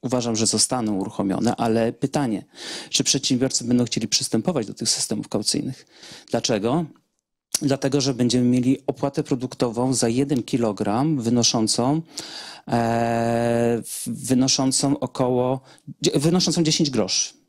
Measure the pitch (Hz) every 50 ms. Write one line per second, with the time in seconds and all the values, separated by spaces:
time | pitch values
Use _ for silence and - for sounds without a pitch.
0 | - 127 127 127 117 120 113 107 113 - - 107 - - 135 127 117 107 104 95
1 | 101 110 - - - 98 95 - 104 117 - - 117 113 110 113 113 117 123 -
2 | - 135 - 151 143 120 107 90 - _ _ - - - - - - - - -
3 | 135 - - 139 - - 135 120 127 131 - - 123 120 123 123 120 117 - -
4 | 117 107 - - - - - 113 - - 175 143 110 110 - - 117 - - -
5 | - - - - 147 - - - 107 - - - - 135 131 - - _ _ -
6 | - - - - - - - 117 - - 120 104 98 117 127 170 170 147 - _
7 | _ _ _ _ _ _ _ _ _ _ - - 156 139 139 131 - 139 127 143
8 | 123 139 127 117 123 120 120 127 123 123 123 127 120 127 135 - _ - 131 -
9 | - 139 - - 147 - 147 123 123 123 - - 131 120 110 120 123 131 131 117
10 | - 117 113 127 143 139 151 123 107 - - 127 117 110 101 95 107 104 101 117
11 | 139 160 160 135 113 117 120 120 117 - - 120 110 107 - - 120 131 147 160
12 | 160 - - - - - - - - - - - _ - - 117 117 113 117 117
13 | 117 117 117 117 117 117 117 117 117 117 117 117 120 117 120 113 - - - -
14 | - - 117 - - - 131 123 131 135 - - 135 135 131 - - 139 139 -
15 | - 123 _ - 131 123 127 123 123 127 131 131 - - - - _ - - _
16 | - 370 - 156 139 165 170 185 - - 160 175 170 156 156 - 165 143 127 113
17 | 98 90 - - - - - _ _